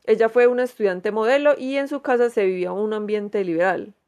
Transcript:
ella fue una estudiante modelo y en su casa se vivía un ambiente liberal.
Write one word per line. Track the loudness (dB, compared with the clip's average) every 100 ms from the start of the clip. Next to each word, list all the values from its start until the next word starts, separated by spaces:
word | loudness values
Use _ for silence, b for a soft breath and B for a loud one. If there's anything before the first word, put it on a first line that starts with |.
| -2
ella | 2 2
fue | 4 4
una | 2
estudiante | -4 0 -2 0 -4
modelo | -2 2 2 2 0
y | -2 -4
en | -4
su | -6
casa | -2 0 2
se | 2 0
vivía | -2 -4
un | -4 -4
ambiente | -4 -4 -4 -4 -4
liberal. | -2 0 0 -2 -8 _